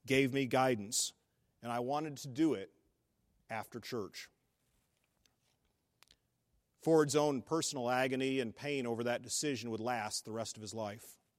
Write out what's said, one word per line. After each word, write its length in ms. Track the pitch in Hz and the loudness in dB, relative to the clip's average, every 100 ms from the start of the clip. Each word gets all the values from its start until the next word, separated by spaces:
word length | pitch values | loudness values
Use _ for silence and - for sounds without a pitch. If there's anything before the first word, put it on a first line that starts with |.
| 120 | 2
gave 260 | 135 135 | 4 6
me 140 | 135 131 | 4 2
guidance, 680 | 131 131 120 101 - - - _ _ _ _ | 4 4 2 0 -2 -2 -6 _ _ _ _
and 100 | 117 | -6
I 100 | 120 | -4
wanted 360 | 123 147 156 135 | -2 -2 -4 -6
to 120 | 139 | -6
do 260 | 123 160 | 2 2
it 180 | 104 95 _ _ _ _ _ _ _ - | 2 -2 _ _ _ _ _ _ _ -8
after 280 | 110 101 120 | -8 -6 -10
church." 520 | - 123 95 - - _ _ _ _ _ _ _ _ _ _ _ _ _ _ _ _ _ _ _ _ _ _ _ _ _ | -6 -4 -4 -8 -16 _ _ _ _ _ _ _ _ _ _ _ _ _ _ _ _ _ _ _ _ _ _ _ _ _
Ford's 340 | - 160 151 | 4 6 6
own 280 | 143 147 135 | 4 4 2
personal 480 | - 160 151 143 120 | -2 -2 -2 -2 0
agony 500 | 127 131 131 135 135 | 2 2 0 0 0
and 160 | 117 - | -2 -6
pain 300 | 147 143 120 | -6 -4 -2
over 180 | 117 | -2
that 180 | 120 120 | -2 -2
decision 480 | 120 - 151 127 117 | -4 -4 -2 -2 -4
would 100 | 113 | -4
last 440 | 113 120 104 - | -2 -2 -2 -6
the 80 | - | -6
rest 240 | 110 110 - | -6 -6 -8
of 60 | |
his 100 | 107 | -10
life. 460 | 110 104 110 - - _ | -6 -6 -8 -14 -20 _